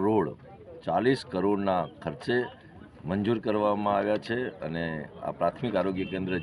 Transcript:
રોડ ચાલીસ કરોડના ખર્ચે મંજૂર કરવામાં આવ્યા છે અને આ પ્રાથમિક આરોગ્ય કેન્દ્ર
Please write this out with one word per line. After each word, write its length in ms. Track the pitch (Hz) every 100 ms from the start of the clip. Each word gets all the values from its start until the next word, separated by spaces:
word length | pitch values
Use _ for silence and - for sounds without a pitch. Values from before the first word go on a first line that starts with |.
| 98
રોડ 220 | 110 73 - - - - - -
ચાલીસ 360 | 85 120 135 -
કરોડના 500 | 92 98 101 101 90 76 -
ખર્ચે 360 | 82 73 - 123 120 - - - - - 73
મંજૂર 300 | 98 101 113
કરવામાં 520 | 117 104 104 104 104 101
આવ્યા 280 | 101 107 -
છે 120 | 120 127 - 78
અને 180 | 82 82 80 71 - -
આ 60 | 76
પ્રાથમિક 360 | 85 - 120 101
આરોગ્ય 340 | 92 92 92
કેન્દ્ર 200 | 95 92 90